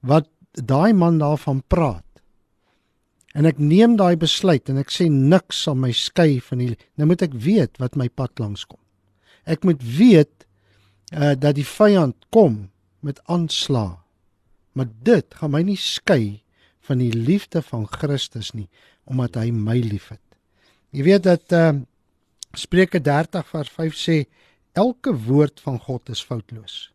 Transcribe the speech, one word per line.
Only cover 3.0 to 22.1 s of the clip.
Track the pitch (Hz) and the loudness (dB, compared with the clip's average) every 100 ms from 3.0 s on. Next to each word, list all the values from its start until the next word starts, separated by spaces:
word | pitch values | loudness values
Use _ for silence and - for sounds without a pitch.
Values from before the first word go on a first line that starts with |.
| _ _ _ | _ _ _
en | - 156 | 0 0
ek | 139 | 2
neem | 147 175 233 233 | 2 4 4 4
daai | 185 175 | 2 2
besluit | 160 - 190 147 - | -2 0 2 0 0
en | 135 | -6
ek | 139 | -6
sê, | - 170 | -2 0
"Niks | 139 135 180 - - | 2 4 2 2 -8
sal | - 131 | -4 -2
my | 131 | -2
skei | 117 - - 165 131 | -4 -4 0 2 2
van | - 123 | -4 -6
die," | 123 113 _ - | -4 -6 _ -2
nou | 151 | 0
moet | 175 | 0
ek | 180 | -2
weet | 127 123 214 131 _ | -4 0 0 0 _
wat | 127 - | -6 -4
my | 123 | -6
pad | - 127 - | -6 -10 -6
langs | 107 101 - | -8 -8 -14
kom. | - _ _ _ _ _ _ - | -20 _ _ _ _ _ _ -8
Ek | 165 | -2
moet | 190 151 | 0 -2
weet, | 120 131 247 180 147 _ _ _ _ _ _ _ _ | -4 4 8 8 6 _ _ _ _ _ _ _ _
eh, | 156 147 139 | -2 -2 0
dat | 147 147 | 0 -2
die | 139 | -4
vyand | - 214 196 147 - _ | 2 4 4 2 -2 _
kom | 226 185 107 98 _ _ _ | 4 4 2 -8 _ _ _
met | 143 135 - | -12 -12 -6
aanslae. | 175 160 - - 131 101 87 _ _ _ _ _ _ _ | -4 -4 -6 -4 -2 -2 -8 _ _ _ _ _ _ _
Maar | - 127 110 | -8 -8 -4
dit | 127 220 - | 2 2 0
gaan | - 156 | -8 -4
my | 143 | -2
nie | 180 196 | -2 -4
skei | - - - 160 107 104 _ _ _ _ | -6 -8 -2 0 0 -8 _ _ _ _
van | _ 131 | _ -2
die | 123 | 0
liefde | 117 113 196 - - | -2 0 0 0 -8
van | - 117 107 | -6 -8 -8
Christus | - 147 139 - 120 104 | -8 -6 -6 -8 -12 -12
nie, | 113 98 _ _ _ | -12 -14 _ _ _
omdat | - 131 123 120 | -8 -6 -4 -4
hy | 113 | -4
my | 117 107 120 | -4 -2 -2
lief | 117 101 - | -2 -6 -10
het. | - _ _ _ _ _ _ _ | -20 _ _ _ _ _ _ _
Jy | 139 | -2
weet | 143 202 | 2 4
dat, | 185 175 _ | 4 0 _
ehm, | 175 165 147 127 _ _ | 2 2 0 -6 _ _